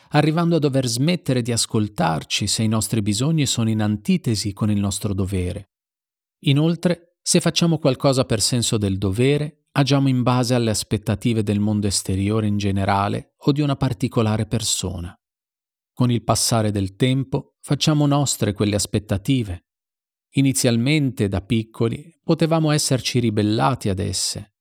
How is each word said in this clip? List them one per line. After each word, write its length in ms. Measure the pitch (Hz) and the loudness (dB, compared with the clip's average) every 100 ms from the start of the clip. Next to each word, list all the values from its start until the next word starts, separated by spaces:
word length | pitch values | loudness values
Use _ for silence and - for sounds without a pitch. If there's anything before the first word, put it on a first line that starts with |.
| _ | _
arrivando 460 | 147 156 160 170 165 | 2 2 0 0 2
a 20 | |
dover 280 | 143 131 123 | 2 0 -2
smettere 560 | 113 147 180 - 127 | 0 0 -2 -2 -2
di 100 | 120 | -2
ascoltarci 960 | 113 - 113 104 - 165 151 - - 104 | -4 -2 -2 -2 -2 -2 -2 -4 -4 -2
se 160 | - | 0
i 60 | 110 | 0
nostri 340 | 110 - 113 | 0 0 -2
bisogni 440 | 101 104 139 160 131 | 0 0 0 0 0
sono 240 | - 113 | 0 0
in 120 | 107 | 0
antitesi 720 | 107 104 - 180 123 107 104 | 0 0 0 0 0 -2 -4
con 180 | - 107 | -2 0
il 80 | 104 | 0
nostro 360 | 101 - 104 | 0 -2 -4
dovere. 580 | 98 95 95 90 87 - _ _ _ _ _ _ _ | -4 -2 -2 -4 -6 -14 _ _ _ _ _ _ _
Inoltre, 800 | 147 139 160 170 175 170 _ _ | 0 2 2 0 0 -2 _ _
se 180 | - 175 | -2 0
facciamo 380 | 170 - 170 160 | 2 2 2 2
qualcosa 460 | 143 127 143 131 | 0 2 2 2
per 160 | 127 110 | 0 0
senso 380 | - 127 113 117 | 0 0 0 0
del 180 | 101 95 | 0 0
dovere, 680 | 101 95 131 147 151 - _ | -2 0 2 0 -4 -10 _
agiamo 360 | - 135 139 135 | -2 2 2 2
in 140 | 127 | 2
base 320 | 123 123 117 | 2 2 2
alle 160 | 123 113 | 2 2
aspettative 720 | 104 - 107 - 101 120 110 | -2 -2 -4 -2 -2 0 0
del 180 | 107 104 | 0 0
mondo 260 | 104 104 101 | 2 0 0
esteriore 600 | - - 95 98 110 107 | -2 -2 0 0 0 0
in 100 | 101 | 0
generale 800 | 101 98 98 98 101 113 - _ | 0 0 2 2 0 -2 -8 _
o 160 | - | -2
di 80 | 143 | 0
una 160 | 147 139 | 0 0
particolare 720 | 131 - - - 110 110 110 | -2 -2 -2 0 0 0 -2
persona. 680 | 113 - - 92 87 87 - _ _ _ _ _ _ _ | -4 -2 -4 -4 -8 -10 -14 _ _ _ _ _ _ _
Con 180 | - 123 | -2 0
il 120 | 117 | 0
passare 480 | - 110 - 117 107 | 0 0 2 0 0
del 260 | 101 98 98 | 0 -4 0
tempo, 600 | 127 131 127 143 - _ | 0 0 -2 -6 -8 _
facciamo 460 | - - - 151 147 | -4 0 2 2 4
nostre 480 | 143 139 - 107 | 2 0 0 -2
quelle 220 | 98 104 101 | 0 0 0
aspettative. 920 | - 110 - 98 - 131 104 87 - _ _ _ _ _ _ 143 | -2 -4 -2 -4 0 -2 -2 -8 -14 _ _ _ _ _ _ 0
Inizialmente, 920 | 135 127 127 117 123 156 135 - 101 | 2 2 2 2 2 2 0 0 -2
da 140 | 101 | -2
piccoli, 760 | - 113 110 - 117 123 - _ | 0 -2 -2 -2 -2 -2 -12 _
potevamo 460 | - 160 160 160 156 | -4 0 2 2 2
esserci 480 | 151 - 127 - 123 | 0 0 -2 0 0
ribellati 720 | 117 107 104 110 143 123 - | 0 0 0 2 0 0 -2
ad 80 | 95 | -4
esse, 560 | 98 95 - 104 104 _ | -4 -4 -4 -6 -12 _